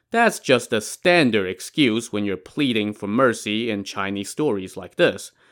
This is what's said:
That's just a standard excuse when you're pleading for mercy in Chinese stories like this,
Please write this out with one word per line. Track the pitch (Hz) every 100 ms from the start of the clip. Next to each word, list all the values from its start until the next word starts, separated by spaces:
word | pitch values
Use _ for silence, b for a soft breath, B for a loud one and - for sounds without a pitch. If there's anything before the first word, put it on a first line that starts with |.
| b
That's | - 233 -
just | - 123 -
a | 110
standard | - - 180 175 131 107 92
excuse | 95 - - 131 110 117
when | 104 101
you're | 92
pleading | - - 139 110 104
for | 104 101
mercy | 113 131 110 107 107 117
in | 104
Chinese | 98 101 98 101 101
stories | - 151 101 92 -
like | 90 -
this, | 156 95 - _ b